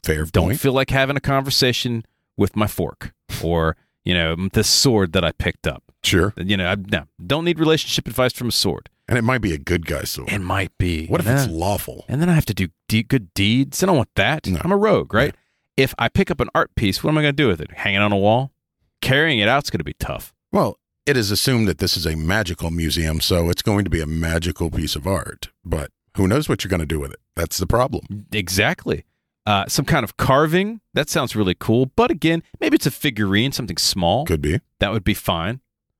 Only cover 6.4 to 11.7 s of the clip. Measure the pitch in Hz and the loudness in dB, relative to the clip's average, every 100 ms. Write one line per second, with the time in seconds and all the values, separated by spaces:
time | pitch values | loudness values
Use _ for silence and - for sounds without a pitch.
6.4 | 90 101 90 101 98 98 - _ 90 143 | -2 -2 0 -4 -2 -6 -6 _ -4 -2
7.4 | 170 160 160 156 - - - 120 127 - | 0 2 2 2 0 -6 -4 0 0 0
8.4 | 123 - 101 76 - _ - 123 117 127 | -4 0 -2 -2 -8 _ -4 0 0 0
9.4 | 104 78 69 87 82 73 - - 64 101 | 0 -4 -2 -2 -2 -6 -6 -8 -6 -6
10.4 | 90 95 98 _ 92 82 80 - 95 135 | -2 -4 -4 _ -2 0 -2 -2 2 0
11.4 | 127 80 90 | 0 -2 -2